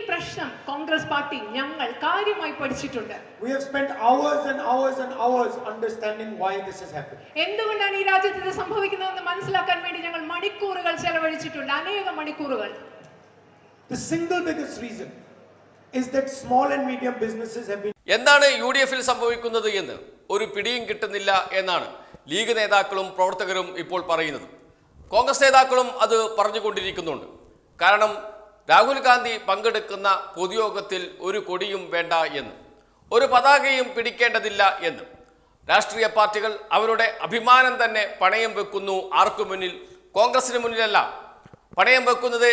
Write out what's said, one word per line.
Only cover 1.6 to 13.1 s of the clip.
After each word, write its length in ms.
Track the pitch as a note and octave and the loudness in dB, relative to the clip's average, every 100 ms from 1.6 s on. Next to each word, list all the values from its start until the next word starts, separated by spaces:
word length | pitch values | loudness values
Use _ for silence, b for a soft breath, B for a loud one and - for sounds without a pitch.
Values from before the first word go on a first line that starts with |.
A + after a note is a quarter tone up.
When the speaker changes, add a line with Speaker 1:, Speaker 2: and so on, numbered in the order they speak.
| C#4+ - A#3+ A#3+ D4+ | -6 -6 -6 -4 -2
Speaker 1:
കാര്യമായി 480 | F#4 G#4 G4+ D#4 - | 0 0 -2 -4 -6
പഠിച്ചിട്ടുണ്ട്. 540 | C4 B3+ C#4+ A#3+ G#3+ G#3 - - A#3 | -6 -6 -8 -8 -10 -12 -16 -10 -6
Speaker 2:
We 40 | C4+ | -6
have 80 | C#4 | -4
spent 220 | C#4 C#4 A#3 A3+ | -4 -4 0 4
hours 360 | C#4 D4 C#4+ C#4 | 4 2 0 -2
and 80 | C4 A#3 | -2 0
hours 260 | B3+ C4+ C4 | 2 2 -2
and 100 | B3 - A#3 | -6 -2 0
hours 280 | B3+ A3+ - G#3+ | 2 0 -4 -10
understanding 580 | A3 A3 - G#3+ A3 A3 E3+ | -6 -6 -4 -6 -6 -8 -4
why 100 | F#3+ F#3+ F#3+ | -4 -4 -8
this 120 | F3+ E3+ | -12 -12
is 40 | D3+ | -12
happening. 260 | - - B D4+ F4+ | -12 -16 B -6 -4
Speaker 1:
എന്തുകൊണ്ടാണ് 500 | G#4+ G#4+ G#4 G4 G4 | -2 -4 -2 -2 0
ഈ 40 | G4 | 2
രാജ്യത്ത് 300 | F#4+ G4+ F#4+ | 2 2 -2
ഇത് 80 | F#4+ G4 | -6 -6
സംഭവിക്കുന്നതെന്ന് 640 | - G#4+ G4 G4 F#4+ F#4+ F4+ | -4 -2 -2 -4 -6 -6 -6
മനസ്സിലാക്കാൻ 480 | F#4 G4 F#4+ F#4 E4+ F4 | -6 -2 -2 0 -2 -4
വേണ്ടി 140 | E4+ E4+ | -8 -8
ഞങ്ങൾ 160 | E4 D#4 | -8 -6
മണിക്കൂറുകൾ 640 | F4 G4 G4+ G4+ F#4 F4 E4 F4 | -6 -6 -4 -6 -4 -4 -2 -2
ചെലവഴിച്ചിട്ടുണ്ട്, 680 | E4 D#4+ D#4+ D#4+ D#4 C4+ C#4 | -2 -2 -4 -8 -8 -4 -4
അനേകം 360 | E4+ G#4 F#4+ D4+ | -4 -4 -4 -6
മണിക്കൂറുകൾ. 500 | D4+ D4 C#4+ A#3+ G3+ - - - - | -6 -8 -4 -4 -6 -10 -18 -20 -20